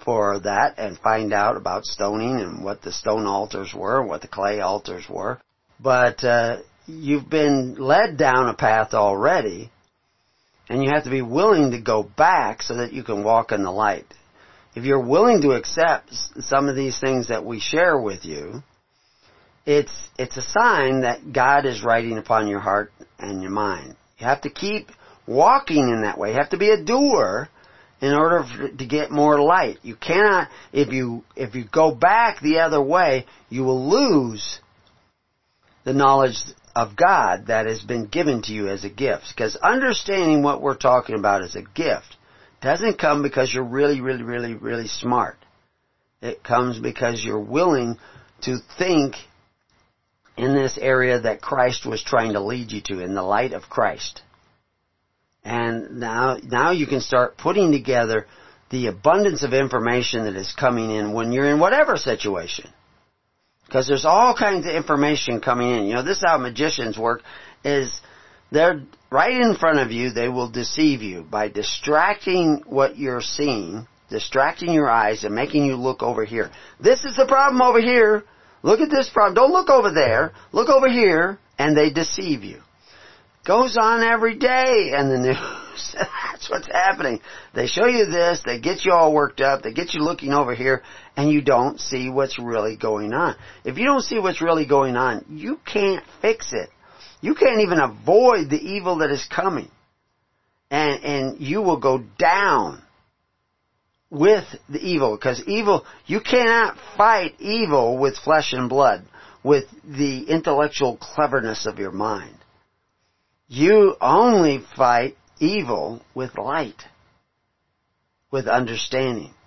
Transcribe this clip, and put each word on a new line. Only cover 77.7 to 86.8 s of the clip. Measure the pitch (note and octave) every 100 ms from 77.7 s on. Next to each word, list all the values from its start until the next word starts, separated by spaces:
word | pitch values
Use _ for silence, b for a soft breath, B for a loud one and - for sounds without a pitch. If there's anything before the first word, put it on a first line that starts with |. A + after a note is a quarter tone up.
| A#3
here. | A3+ B3 G#3+ G#3+ - b b b
Look | - G#3+
at | D#4
this | D4 C4+
problem. | - G#3 F#3
Don't | C4+
look | F4+ F4+
over | C4+ G#3
there. | D#3+ C3 A2+ D#3+ - B
Look | - A#3+
over | C4+ C4
here." | A#3+ G#3 D#3+ F3 G3+ _ -
And | C#3+ D3+
they | D#3
deceive | C#3+ - - F#3+ C3+
you. | G2 - _ _ b b b b b _ -
Goes | G#3 B3+ A#3
on | A3 A#3
every | A3+ A#3 A3+ A3
day | B3 B3+ C4 A#3 E3+ C#3
in | C#3
the | C3
news. | B2+ C3 - - - - - -
<laughs> |
That's | - - - - -
what's | - -
happening. | -